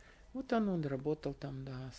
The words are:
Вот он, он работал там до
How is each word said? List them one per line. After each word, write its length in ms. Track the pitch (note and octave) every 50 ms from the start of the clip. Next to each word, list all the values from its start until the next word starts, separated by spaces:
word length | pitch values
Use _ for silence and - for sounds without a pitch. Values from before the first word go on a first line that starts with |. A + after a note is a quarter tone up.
| - - - - - - -
Вот 180 | B3+ C4+ -
он, 160 | B3+ A3+ A3 G3+
он 140 | F#3 F3
работал 520 | D3+ C#3 C3+ C3 C3+ D3+ D#3 D#3 - D3 C#3
там 300 | - - C#3 C#3 C3 C3+
до 300 | C3+ C3 B2+ C3 C3 B2+